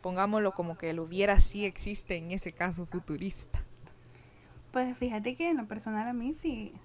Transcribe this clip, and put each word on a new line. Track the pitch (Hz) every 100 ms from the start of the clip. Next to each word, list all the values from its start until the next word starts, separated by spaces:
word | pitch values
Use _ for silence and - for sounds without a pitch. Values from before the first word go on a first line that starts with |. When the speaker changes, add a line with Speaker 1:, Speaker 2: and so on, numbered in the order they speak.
Speaker 1:
Pongámoslo | 185 180 202 214 208
como | 190 175 165
que | 165
el | 165
hubiera | 160 185 202 196
sí | - 202 202
existe | - 196 208 - 175
en | 165
ese | 190 180
caso | - 180 170 175
futurista. | 180 - 151 190 - - - - - - - - - - - - - -
Speaker 2:
Pues | 254 254 247
fíjate | 247 214 220 254
que | 339
en | 311
lo | 214
personal | 214 226 214 233
a |
mí | 247 240
sí | 311 330 233 208 -